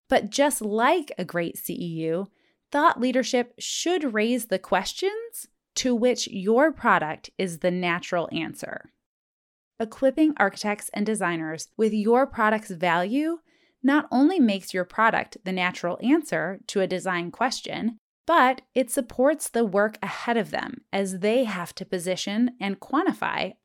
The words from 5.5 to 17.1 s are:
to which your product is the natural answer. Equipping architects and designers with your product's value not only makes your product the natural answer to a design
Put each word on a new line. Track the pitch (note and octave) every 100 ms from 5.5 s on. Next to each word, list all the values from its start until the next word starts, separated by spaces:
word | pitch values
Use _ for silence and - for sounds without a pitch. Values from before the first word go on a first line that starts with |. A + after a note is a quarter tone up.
| _ _ -
to | C4
which | A#3+ B3 B3 -
your | - F#3 A3+ D#4
product | - A#3+ F#3 D#3 D#3 - _
is | F#3+ E3
the | F3+
natural | F3+ F3+ E3+ - F3+ D#3
answer. | E3+ D#3+ D#3 - - - _ _ _ _ _ _ _ _ _
Equipping | A3 - C4+ C4+ D#4 D4
architects | G3 G3 G#3 G#3 -
and | - G#3
designers | A3 F3+ E3+ D#3+ D#3 - -
with | A3
your | G#3+ G#3 A#3+ C4+
product's | B3 G#3+ A3 G#3+
value | F3 F3+ E3+ F#3 C4 D#4 E4+ _ _ _ _
not | B3+ D4 -
only | B3 C#4+ F#4+
makes | A#3+ G3 -
your | F#3 F3+
product | - A3 G#3+ - -
the | F#3
natural | F#3 F3+ F3 F3 F3
answer | A3+ D#4+ D4+ D#3+ D#3+ G3 -
to | G#3
a | F#3
design | F3+ F3